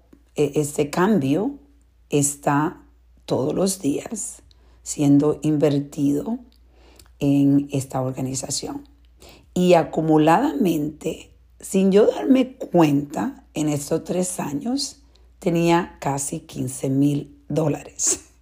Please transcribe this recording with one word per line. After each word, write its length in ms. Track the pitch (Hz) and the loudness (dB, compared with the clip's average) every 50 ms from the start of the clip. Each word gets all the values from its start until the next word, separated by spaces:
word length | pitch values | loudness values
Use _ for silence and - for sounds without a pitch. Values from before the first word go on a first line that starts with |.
| _ _ - _ _ _ _ | _ _ -20 _ _ _ _
e-, 180 | - 147 143 - | -2 -2 0 0
este 340 | 151 147 143 - - 147 147 | -2 -2 -2 -4 -4 -4 -2
cambio 680 | - 170 180 214 220 175 135 131 143 180 214 277 285 - - _ _ _ _ _ _ _ _ _ | -2 0 0 2 2 2 2 0 0 0 -2 -4 -6 -8 -14 _ _ _ _ _ _ _ _ _
está 720 | - 143 139 139 - - - 151 143 143 151 170 - - - _ _ _ _ _ _ _ _ | 0 0 0 0 -2 -4 -2 0 0 0 0 -2 -4 -8 -16 _ _ _ _ _ _ _ _
todos 280 | - 143 110 127 147 160 | -4 -4 -2 -2 -2 -2
los 260 | 165 180 196 190 - | -2 -2 -2 -2 -2
días 640 | - 139 147 - - - 233 208 - - - - _ _ _ _ _ _ _ _ | -4 -4 -4 -4 -6 -10 -10 -10 -10 -12 -14 -18 _ _ _ _ _ _ _ _
siendo 580 | _ - - - 147 143 143 143 147 151 147 - - | _ -10 -4 0 2 4 4 6 4 2 0 0 -2
invertido 960 | 151 156 143 156 147 139 143 143 - - 151 143 143 143 147 143 - 233 254 - - _ _ _ _ _ _ _ - _ - - - _ _ | -2 0 2 2 2 2 0 -4 -6 -4 -2 0 0 0 -2 -4 -6 -8 -8 -10 -16 _ _ _ _ _ _ _ -20 _ -20 -20 -20 _ _
en 500 | 143 143 139 143 139 139 139 139 143 - | 0 2 2 4 4 4 4 2 2 0
esta 300 | - 135 127 - - 135 | -4 -6 -6 -6 -6 -6
organización. 840 | 131 131 131 - 131 127 135 131 - - - - - - 143 143 - - _ _ _ _ _ _ - - - - _ _ _ | -4 -4 -6 -6 -6 -6 -6 -8 -8 -8 -8 -8 -8 -8 -10 -12 -14 -18 _ _ _ _ _ _ -20 -20 -20 -20 _ _ _
Y 220 | 180 180 180 175 | 0 4 6 6
acumuladamente, 1600 | 165 147 - - 190 156 160 156 156 151 156 165 196 269 311 - 285 220 175 156 151 147 151 - - - - - - - - _ _ _ _ _ - | 6 4 2 -2 -2 2 4 4 6 6 6 4 4 2 0 0 0 0 0 0 -2 -4 -6 -8 -8 -8 -8 -8 -10 -14 -20 _ _ _ _ _ -20
sin 320 | - - - 190 190 196 | -10 -4 0 2 4 6
yo 160 | 185 202 240 | 6 6 6
darme 480 | 453 - - - 285 262 262 247 - - | 4 2 0 2 4 4 4 2 0 -4
cuenta, 920 | - - - - 175 160 147 143 143 143 - 151 143 208 262 - - - _ - | -12 -6 0 4 4 4 4 4 0 -2 -4 -6 -6 -6 -6 -6 -10 -18 _ -6
en 160 | 160 151 151 | -4 -2 -2
estos 340 | 147 143 - - 160 160 - | -2 -4 -4 -4 -4 -4 -4
tres 360 | - 170 180 180 - - - | -4 -4 -2 -2 -4 -4 -6
años, 640 | 147 147 143 143 - 143 151 277 - - - - _ _ _ _ _ _ _ | -6 -6 -6 -6 -4 -4 -4 -4 -6 -8 -10 -16 _ _ _ _ _ _ _
tenía 600 | _ - 180 170 170 170 170 170 170 180 - - - | _ -2 0 0 2 2 2 2 2 0 -4 -10 -8
casi 400 | - 143 139 143 - - 165 160 | -6 -6 -4 -4 -6 -6 -8 -10
quince 500 | - - - 143 131 127 - - - 135 | -10 -12 -10 -8 -8 -8 -6 -6 -4 -2
mil 480 | 135 135 143 147 143 143 - - - - _ | 0 2 2 2 2 -2 -4 -8 -16 -18 _
dólares. 720 | - 143 156 160 147 - - - - - - - - - - - _ _ _ | -6 -4 -2 0 0 -2 -4 -8 -12 -10 -4 -4 -4 -4 -4 -8 _ _ _